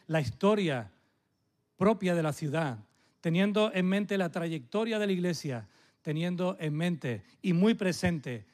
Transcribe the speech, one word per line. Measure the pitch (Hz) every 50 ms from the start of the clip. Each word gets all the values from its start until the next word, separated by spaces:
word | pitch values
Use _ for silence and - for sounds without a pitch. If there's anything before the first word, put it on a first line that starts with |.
| _ -
la | 160 160
historia | 139 113 - - 190 202 214 208 190 160 139 123 107 95 - _ _ _ _ _ _ _ _ _ _ _ _ _ _ _ _
propia | - 190 208 220 185 190 180 175
de | 170 160
la | 156
ciudad, | 139 - 160 147 135 165 165 143 117 110 104 - _ _ _ _ _ _
teniendo | - 170 165 180 196 208 202 214 214 220
en | 202 185 180
mente | 185 190 202 208 - 202 196
la | 180 170
trayectoria | - 175 165 165 165 156 123 - - 208 226 226 220 214
de | 208
la | 202
iglesia, | 190 180 175 180 170 - - 151 127 117 107 - _ _ _ _ _ _
teniendo | - 160 147 160 170 180 180 170 185 180 196 -
en | 170 156 147
mente | 151 170 175 175 135 - 127 117 98 - _ _ _
y | - 190
muy | 170 170 190 220 233
presente | - 196 185 160 - - 180 170 151 - 143 123 110 101 -